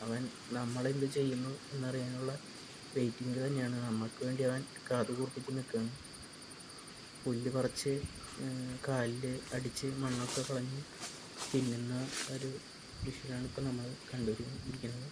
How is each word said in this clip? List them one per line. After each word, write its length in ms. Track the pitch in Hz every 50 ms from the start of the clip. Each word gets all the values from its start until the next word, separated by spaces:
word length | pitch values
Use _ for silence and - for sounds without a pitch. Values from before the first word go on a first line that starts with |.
| 110
അവൻ 160 | 113 113 123 127 120 - - - 110 117
നമ്മളെന്ത് 500 | 123 123 117 120 127 127 131 139 139 135 135 139
ചെയ്യുന്നു 380 | 143 139 135 131 123 127 131 135 135 - - 143
എന്നറിയാനുള്ള 580 | 139 127 127 127 131 123 123 127 127 131 131 139 143 - - - - - - - - - - -
വെയിറ്റിംഗിൽ 420 | 139 123 120 117 - 127 127 123 127 131
തന്നെയാണ്. 300 | 139 143 135 127 120 123 123 120
നമ്മൾക്ക് 340 | 120 110 110 113 113 - - 131
വേണ്ടി 160 | 127 131 131 135 127
അവൻ 120 | 127 131 135 - - - - -
കാത് 220 | 127 123 117 123 123 123
കൂർപ്പിച്ച് 340 | 131 127 - 131 - - 131 135
നിൽക്കുകയാണ്. 340 | 127 - - 113 113 117 127 143 - - - - - - - - - - - - - - - - - - - - - - - -
പുല്ല് 280 | - 135 120 117 120 127 127
പറിച്ച്, 360 | 131 127 123 - - - 143 139 143 143 - - - - - - - 135
ഏ, 20 | 135 131 127 127 127 127 127 -
കാലിൽ 380 | 139 135 127 120 120 120 123 131 127 127 139 - - 123
അടിച്ച് 320 | 131 131 127 - - - 135 135 135
മണ്ണൊക്കെ 400 | 135 131 127 120 123 127 - 139 127 131
കളഞ്ഞ് 340 | 139 127 127 131 131 139 147 - - - - - - - - - - - - -
തിന്നുന്ന 420 | - 139 135 123 117 120 120 123 127 127 131 135 - - - - 135
ഒരു 160 | 131 131 135 131 - - - - - - - - - -
വിഷ്വലാണ് 420 | 135 131 - - 131 127 123 127 131
ഇപ്പം 160 | - - 139 135
നമ്മൾ 180 | 127 123 120 123 131 - - -
കണ്ടുകൊണ്ടിരിക്കുന്നത്. 960 | - 127 120 110 110 110 120 123 135 135 - 131 127 131 123 117 120 123 127 147